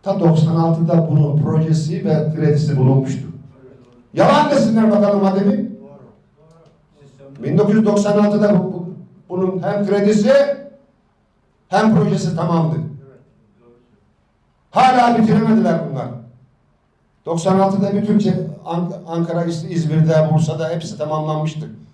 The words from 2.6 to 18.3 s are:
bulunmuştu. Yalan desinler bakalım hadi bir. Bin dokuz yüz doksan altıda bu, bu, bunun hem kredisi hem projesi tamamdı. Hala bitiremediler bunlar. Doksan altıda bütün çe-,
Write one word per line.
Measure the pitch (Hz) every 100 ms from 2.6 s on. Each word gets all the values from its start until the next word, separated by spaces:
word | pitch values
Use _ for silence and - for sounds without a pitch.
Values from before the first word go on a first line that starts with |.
| - -
bulunmuştu. | 127 135 - - - - - - - - _ _ _
Yalan | - 220 285 294
desinler | 262 220 220 220
bakalım | 202 202 202
hadi | 196 190 196
bir. | - - - - - - _ _ 143 156 160 160 _ _ _ 143 _ - -
Bin | - 151
dokuz | 208 220
yüz | 208
doksan | 208 202 208
altıda | 208 208 208 190
bu, | 180
bu, | - - - - - _
bunun | 180 185 185
hem | 180 202 202
kredisi | - 202 214 202 277 285 - - - _ _ _ _ _ _ _ _ _
hem | 196 220 214
projesi | 208 190 165 160
tamamdı. | 170 165 160 135 - - - - _ _ _ _ 120 120 _ _ _ _ _ _ _ _ _
Hala | - 254 247 240 220
bitiremediler | 220 214 220 220 180 165 160
bunlar. | 139 123 - - _ _ _ _ _ _ _ _ _ -
Doksan | 170 185 190
altıda | 196 196 202
bütün | 202 214 214
çe-, | 175